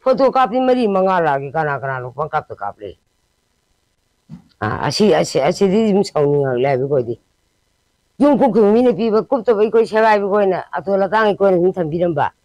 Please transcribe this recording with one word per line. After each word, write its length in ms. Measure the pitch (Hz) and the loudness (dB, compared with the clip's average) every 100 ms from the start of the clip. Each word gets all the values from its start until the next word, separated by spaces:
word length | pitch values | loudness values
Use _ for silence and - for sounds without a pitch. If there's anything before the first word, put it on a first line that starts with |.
| 262 | 0
ꯐꯣꯇꯣ 180 | 262 269 | 2 2
ꯀꯥꯞꯄꯤ 260 | 262 262 247 | 2 0 0
ꯃꯔꯤ 220 | 254 254 226 | 0 0 0
ꯃꯉꯥ 280 | 190 190 185 | 0 0 0
ꯂꯥꯛꯑꯒꯦ, 280 | 160 139 139 | 0 -2 -4
ꯀꯅꯥ 280 | 151 156 139 | -6 -4 -4
ꯀꯅꯥꯅꯣ 260 | 135 131 123 | -6 -8 -10
ꯄꯪꯀꯥꯞꯇ 440 | 120 151 156 - 107 | -8 -6 -6 -8 -12
ꯀꯥꯞ 180 | 101 101 | -12 -12
ꯂꯩ꯫ 160 | 104 87 _ _ _ _ _ _ _ _ _ _ _ _ _ - _ | -18 -18 _ _ _ _ _ _ _ _ _ _ _ _ _ -20 _
ꯑ, 120 | _ 104 - | _ -6 -4
ꯑꯁꯤ, 260 | 123 - 208 | -6 0 2
ꯑꯁꯤ, 220 | 160 165 156 | 2 0 -2
ꯑꯁꯤꯗꯤ 400 | 139 - 196 196 | -2 0 0 2
ꯑꯗꯨꯝ 240 | 220 196 | 2 0
ꯁꯥꯎꯅꯤꯡꯉꯛꯂꯦ 640 | 190 156 143 143 135 123 135 | 0 0 0 0 0 0 0
ꯍꯥꯏꯕ 160 | 131 | -2
ꯑꯩꯈꯣꯏꯗꯤ꯫ 300 | 135 143 113 117 _ _ _ _ _ _ _ _ _ _ | 0 -2 -2 -8 _ _ _ _ _ _ _ _ _ _
ꯌꯨꯝ 120 | 285 254 | 2 4
ꯀꯨꯞꯈꯤꯕ 320 | 262 202 202 | 2 4 4
ꯃꯤꯅ 180 | 220 254 | 4 2
ꯄꯤꯕ, 260 | 180 226 214 | 0 0 -2
ꯀꯨꯞꯇꯕ 380 | - 269 214 208 | 0 -2 0 0
ꯑꯩꯈꯣꯏ 260 | 214 226 208 | 2 2 0
ꯁꯦꯒꯥꯏꯕ 240 | 220 220 | 2 2
ꯑꯩꯈꯣꯏꯅ 440 | 208 196 202 196 170 - | 2 2 0 0 -2 -6
ꯑꯇꯣꯟ 340 | - 139 196 | -8 -4 -2
ꯑꯇꯥꯡ 240 | 190 220 214 | 0 0 0
ꯑꯩꯈꯣꯏꯅ 300 | 190 196 180 | 2 2 4
ꯑꯗꯨꯝ 160 | 180 | 2
ꯊꯝꯕꯤꯔꯝꯕ 540 | 185 160 165 175 147 117 _ | 0 -4 -2 -2 -2 -4 _